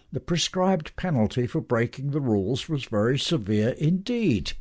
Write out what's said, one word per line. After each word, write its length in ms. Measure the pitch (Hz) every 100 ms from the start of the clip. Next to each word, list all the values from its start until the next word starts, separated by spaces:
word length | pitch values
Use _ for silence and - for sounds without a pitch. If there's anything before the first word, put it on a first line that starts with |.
| -
the 80 | 131
prescribed 800 | - 170 - 185 185 185 151 -
penalty 500 | 185 135 104 127 123
for 140 | 160
breaking 500 | 123 117 120 135 139
the 100 | 147
rules 480 | 131 104 95 131 -
was 180 | 147 -
very 320 | 107 113 135
severe 580 | - 160 101 107 110 -
indeed, 760 | 147 185 196 240 202 190 - -